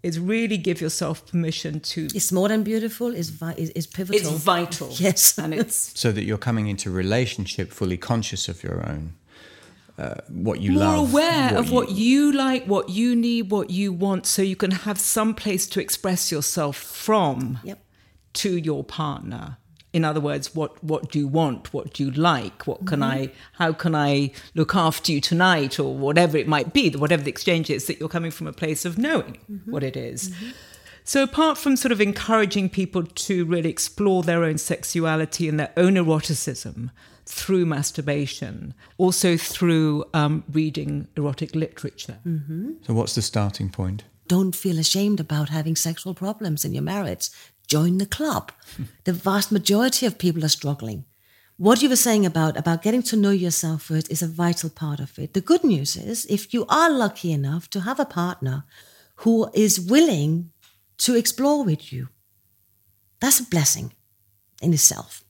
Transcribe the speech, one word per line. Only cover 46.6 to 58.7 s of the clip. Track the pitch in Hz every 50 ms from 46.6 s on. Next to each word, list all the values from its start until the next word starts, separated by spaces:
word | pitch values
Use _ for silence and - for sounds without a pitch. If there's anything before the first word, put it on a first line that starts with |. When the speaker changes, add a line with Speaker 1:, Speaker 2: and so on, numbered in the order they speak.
| -
Speaker 2:
in | 107 -
your | 135 143
marriage. | 160 190 208 190 131 90 - - - - - - - _ _ _
Join | - - 151 160 175 180
the | 190 202
club. | 196 - - 302 311 233 - - - - _ _ - -
<laughs> | - - - - _ _
The | - 180
vast | 170 - 196 190 202 190 -
majority | 214 202 - - 202 208 247 262 254 - 254
of | 240 - -
people | - 180 160 165 156
are | 151 - -
struggling. | - 143 143 139 117 113 107 - 135 _ _ _ _ _ _ _ _ _ _
What | - 180 208 247 240
you | 277 277
were | 254
saying | 240 - 240 220 208 196
about, | 180 165 165 160 156 -
about | - 156 170 170 165 -
getting | 208 233 254 240
to | - 226
know | 220 202 202
yourself | 202 190 180 175 165 - - 160 160 151 -
first | - 160 156 156 -
is | - 151
a | 175
vital | 160 160 165 175 170 170 - - 160
part | - - 156 151 147 143
of | 135 135 -
it. | - 139 151 -
The | 196
good | 180 - 330 359 349
news | 285 196 143 139 143 -
is, | - - - 233 233 - -
if | 208 202 - - -
you | 240 - -
are | 269 302 330 339
lucky | 302 262 226 202 - - - 170
enough | 160 143 139 139 151 170 - -
to | - 202
have | 175 220 262 269
a | 277
partner | - - 175 175 180 175 - 135 131 131 143 143 _